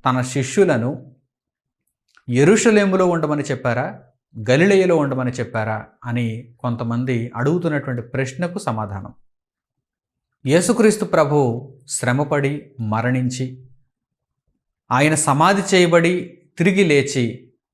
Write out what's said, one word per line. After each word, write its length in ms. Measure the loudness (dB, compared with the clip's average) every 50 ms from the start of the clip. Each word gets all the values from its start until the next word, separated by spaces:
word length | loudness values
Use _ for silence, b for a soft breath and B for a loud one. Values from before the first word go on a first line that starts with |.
| -2 0
తన 120 | 0 0
శిష్యులను 920 | -2 -2 -4 -4 -4 -2 0 2 2 4 2 0 0 -2 -6 -8 -12 -18 -20 _ _ _ _ _ _ _ _ _ _ _ _ _ _ _ _ _ _ _ _ _ _ -2
యెరూషలేములో 760 | 0 4 4 4 4 4 4 4 4 4 4 2 2 2 2
ఉండమని 360 | 2 0 0 -2 -2 -2 -4 -4
చెప్పారా, 580 | -4 -6 -4 -4 -2 -2 -2 -4 -6 -8 -14 -20 _ _ _ _ _ _ -8 -2 0
గలిలయలో 460 | 2 4 4 4 4 4 4 4 2
ఉండమని 340 | 2 0 0 -2 -4 -4 -4
చెప్పారా 560 | -4 -6 -8 -6 -6 -6 -4 -4 -6 -6 -8 -12 _ _ -10
అని 500 | -6 -4 -4 -4 -4 -6 -8 -12 -18 _ _
కొంతమంది 720 | -8 -6 -6 -6 -4 -4 -4 -4 -4 -2 -2 -4 -4 -6 -6
అడుగుతున్నటువంటి 680 | -4 -2 0 0 0 -2 -2 -4 -4 -4 -6 -6 -8 -8
ప్రశ్నకు 560 | -8 -6 -6 -6 -6 -6 -8 -8 -8 -8 -6
సమాధానం. 560 | -6 -6 -4 -4 -6 -8 -8 -10 -12 -14 -18 -20 _ _ _ _ _ _ _ _ _ _ _ _ _ _ _ _ _ _ _ _ _ _ _ _ -2
యేసుక్రీస్తు 580 | 2 2 4 4 2 2 4 4 4 4 2 -2
ప్రభు 640 | 0 2 2 2 2 2 2 2 2 0 -4 -8 -14 -18 _ _ -12
శ్రమపడి 800 | -8 -4 -2 -2 0 0 0 -2 -2 -2 0 -2 -4 -6 -10 -14 _ -8
మరణించి, 840 | -6 -4 -2 -2 -2 0 -2 -2 -2 -4 -4 -4 -6 -8 -10 -14 -20 -20 -20 _ _ _ _ _ _ _ _ _ _ _ _ _ _ _ _ _ _ _ _ _ _ -4
ఆయన 240 | 0 0 2 2 2
సమాధి 600 | 0 0 0 2 4 4 4 2 2 0 2 2
చేయబడి 640 | 4 4 4 4 4 4 2 0 -2 -4 -8 -14 -20 _ _ _ 0
తిరిగి 260 | 0 2 2 4 2
లేచి 680 | 4 4 2 2 0 0 -2 -2 -2 -4 -8 -14 _ _ _ _ _